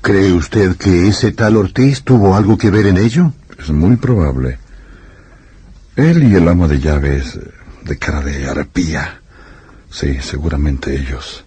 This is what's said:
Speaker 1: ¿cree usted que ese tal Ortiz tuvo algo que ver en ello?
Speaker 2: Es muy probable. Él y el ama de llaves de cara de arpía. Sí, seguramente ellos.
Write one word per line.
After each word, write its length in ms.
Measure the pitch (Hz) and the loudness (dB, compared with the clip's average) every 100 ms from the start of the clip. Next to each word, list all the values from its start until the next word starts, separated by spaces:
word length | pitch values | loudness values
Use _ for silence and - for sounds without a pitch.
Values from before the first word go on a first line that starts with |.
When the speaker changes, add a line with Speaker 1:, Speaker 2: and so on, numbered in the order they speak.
Speaker 1:
¿cree 300 | - 98 98 | 0 2 2
usted 420 | 87 80 110 95 87 | 0 0 0 0 0
que 320 | 98 90 92 | 0 2 2
ese 240 | 104 110 | 0 -2
tal 260 | - 110 110 | 0 2 2
Ortiz 460 | 95 - 135 139 | 0 0 0 0
tuvo 320 | - 127 98 95 | 2 4 4 4
algo 220 | 101 110 | 2 2
que 120 | 110 | 2
ver 180 | 101 101 | 2 2
en 100 | 90 | 2
ello? 360 | 113 131 170 - - - | 2 2 0 -2 -18 -18
Speaker 2:
Es 120 | 73 | -4
muy 260 | 76 87 120 | 0 2 2
probable. 640 | 123 113 76 65 64 62 - - - - - - - - - - - - - - | 2 0 0 -2 -4 -6 -14 -20 -20 -20 -20 -20 -20 -20 -20 -20 -20 -20 -12 0
Él 360 | 151 170 135 | 2 4 4
y 40 | 98 | 4
el 120 | 85 | 4
ama 200 | 90 82 | 4 2
de 120 | 73 | 2
llaves 580 | 76 73 69 69 69 - - - - - | 0 0 0 -2 -6 -12 -16 -20 -20 -18
de 140 | - - | -12 -10
cara 240 | - 73 | -6 -6
de 260 | 71 69 67 | -6 -6 -6
arpía. 720 | 69 71 - 82 76 67 - - - - - - - - | -8 -6 -6 -4 -6 -8 -12 -20 -20 -20 -20 -20 -20 -20
Sí, 300 | - 73 65 | -8 -6 -6
seguramente 760 | - 69 78 69 73 65 - 67 | -8 -6 -6 -2 -2 -4 -6 -8
ellos. 480 | 67 64 - - | -6 -10 -12 -18